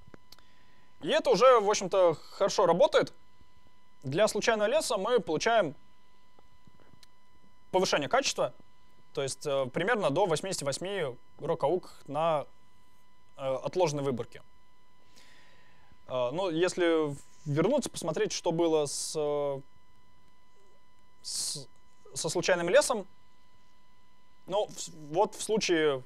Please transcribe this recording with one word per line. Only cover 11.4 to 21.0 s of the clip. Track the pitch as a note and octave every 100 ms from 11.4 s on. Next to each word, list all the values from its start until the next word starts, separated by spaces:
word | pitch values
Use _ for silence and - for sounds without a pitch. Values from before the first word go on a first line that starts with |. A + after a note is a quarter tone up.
| D3 D#3+ C#3 F3+ - - -
на, | C#3+ E3 D3+ B2 - - - - - - - - -
э, | C3+ C3
отложенной | C#3 F3+ E3+ C#3+
выборке. | C#3 A#2+ A#2 - - - - - - - - - - - - - - - - - -
Э, | B2+ B2
ну, | D#3 F#3+
если | D#3+ F3+ F3+ E3+ D#3+ D3+ C#3 - -
вернуться, | D3+ C#3+ F3+ C#4+ -
посмотреть, | - E3 D#3+ G#3+
что | - F3+
было | E3 E3+ D#3 D3
с, | - - D#3+
э, | D3 D3 C#3+ C#3 - - - - - - - - - - - - - -